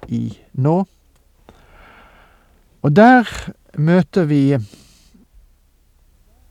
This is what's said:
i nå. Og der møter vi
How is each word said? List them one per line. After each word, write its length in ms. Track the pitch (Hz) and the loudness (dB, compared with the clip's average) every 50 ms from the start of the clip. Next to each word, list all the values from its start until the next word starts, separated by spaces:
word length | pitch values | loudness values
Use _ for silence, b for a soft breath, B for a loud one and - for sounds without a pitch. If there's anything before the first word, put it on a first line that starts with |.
| - | -14
i 320 | - 120 117 117 113 104 - _ _ - | -10 -10 -8 -8 -10 -12 -16 _ _ -8
nå. 320 | 131 131 147 165 185 196 - _ _ _ _ _ _ _ _ _ _ _ b b b b b b b b b b b b b b b b b b b b b b b b b _ _ | -4 -2 -2 -2 -2 -4 -6 _ _ _ _ _ _ _ _ _ _ _ b b b b b b b b b b b b b b b b b b b b b b b b b _ _
Og 140 | - 143 147 | -4 0 2
der 340 | 196 220 247 254 254 220 - - - - - - _ _ _ - | 4 6 6 6 4 2 -2 -8 -14 -14 -16 -18 _ _ _ -6
møter 460 | - 151 160 175 185 156 - - 196 170 | -4 0 0 2 0 0 0 -2 -4 -2
vi 340 | 147 151 143 139 139 139 127 107 101 B B B B B B B B B B B _ _ - - _ _ _ _ _ _ _ _ _ _ _ _ _ _ _ _ _ _ _ _ _ | 0 0 0 0 0 0 -2 -6 -10 B B B B B B B B B B B _ _ -20 -20 _ _ _ _ _ _ _ _ _ _ _ _ _ _ _ _ _ _ _ _ _